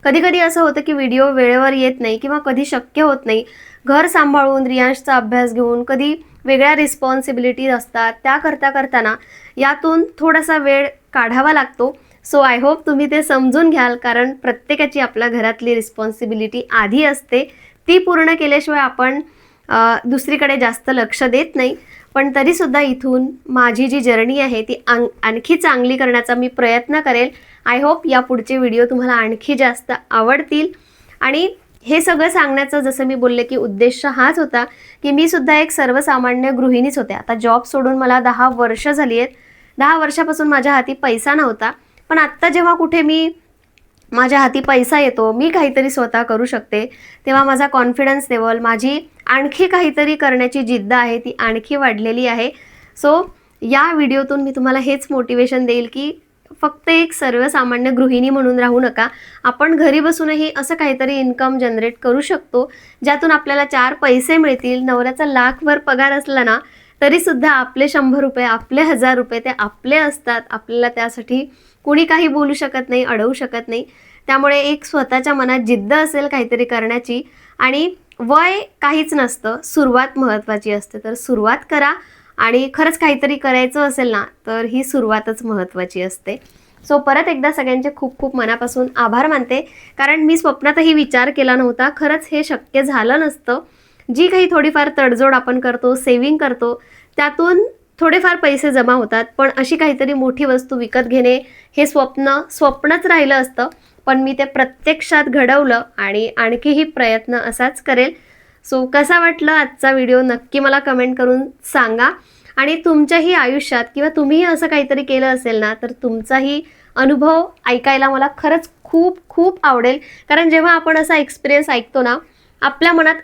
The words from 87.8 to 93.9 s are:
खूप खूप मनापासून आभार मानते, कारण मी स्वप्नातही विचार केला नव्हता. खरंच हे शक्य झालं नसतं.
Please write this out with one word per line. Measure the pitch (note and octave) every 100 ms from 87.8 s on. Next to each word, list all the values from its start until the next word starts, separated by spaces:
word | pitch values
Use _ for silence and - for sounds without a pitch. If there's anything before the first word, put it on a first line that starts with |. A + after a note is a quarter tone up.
| C#4 C#4+
खूप | C4 C4
खूप | C4+ C4+
मनापासून | A3 A#3 B3 B3+ B3+ B3+
आभार | A#3+ A#3 D4+
मानते, | D4 B3 B3+ E4 - - -
कारण | C#4 D#4
मी | D#4 E4
स्वप्नातही | D#4+ C4+ C#4 D4+ E4
विचार | D#4 D4 B3+ B3+
केला | C#4+ C4 B3+
नव्हता. | B3 A#3+ C4 D4
खरंच | D4 D4+ D#4
हे | D4+
शक्य | D4+ C4 - C4+
झालं | C4+ C4 A3 C#4+
नसतं. | D#4 - - B3 - _ _